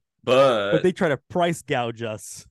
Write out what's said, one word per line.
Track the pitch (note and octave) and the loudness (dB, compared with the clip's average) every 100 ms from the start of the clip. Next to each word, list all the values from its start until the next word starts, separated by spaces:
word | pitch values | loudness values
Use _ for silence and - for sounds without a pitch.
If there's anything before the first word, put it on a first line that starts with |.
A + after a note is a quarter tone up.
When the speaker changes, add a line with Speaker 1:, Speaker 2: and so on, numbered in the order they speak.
| _ _ | _ _
Speaker 1:
But | A#2+ C3 C3+ A2+ G2+ | 0 4 4 4 0
Speaker 2:
but | - | 0
they | F#3 | 0
try | - F3 | 0 -2
to | B2+ | -2
price | - F3+ F3 E3 | -4 -2 -2 -2
gouge | - C3+ A#2+ A2+ | -4 -4 -4 -6
us." | A2+ G#2+ - - - | -10 -10 -14 -20 -20